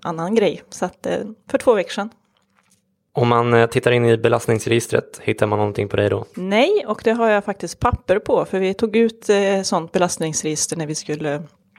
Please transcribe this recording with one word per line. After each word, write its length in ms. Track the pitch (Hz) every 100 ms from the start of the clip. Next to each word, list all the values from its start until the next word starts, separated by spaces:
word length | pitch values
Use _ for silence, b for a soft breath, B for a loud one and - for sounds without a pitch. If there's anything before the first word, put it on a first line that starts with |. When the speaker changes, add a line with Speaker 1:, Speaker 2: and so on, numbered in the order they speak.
Speaker 1:
annan 320 | - 165 175
grej. 280 | 226 190 180 -
Så 160 | -
att, 220 | 180 - 180
eh, 120 | 175 208 220 -
för 80 | 269
två 160 | 262
veckor 160 | 214 170
sedan. 200 | - 214 - _ _ _ _ _ _ _ _ _
Speaker 2:
Om 160 | - 120
man, 260 | 120 120
eh, 120 | 117 117
tittar 240 | 127 123
in 140 | 123
i 120 | 117 113
belastningsregistret, 1040 | 110 117 - 110 117 117 - 113 - -
hittar 240 | - 107 110
man 120 | 104
någonting 300 | 104 101 101
på 80 | 101
dig 120 | 104
då? 160 | 104 -
Speaker 1:
Nej, 500 | - 185 208 302 415 226
och 140 | 220
det 80 | 233
har 160 | 233 226
jag 160 | 208
faktiskt 360 | 202 196 170 -
papper 380 | 240 - - 190
på, 260 | - 220
för 140 | - 190
vi 160 | 190
tog 220 | 190 226 220
ut, 320 | 233 226 -
eh, 340 | 202 196 196
sånt 300 | 190 185 160
belastningsregister 840 | 190 175 - 160 151 156 151 - 160
när 100 | 151
vi 80 |
skulle 480 | 156 - 151 156 147 147 _ _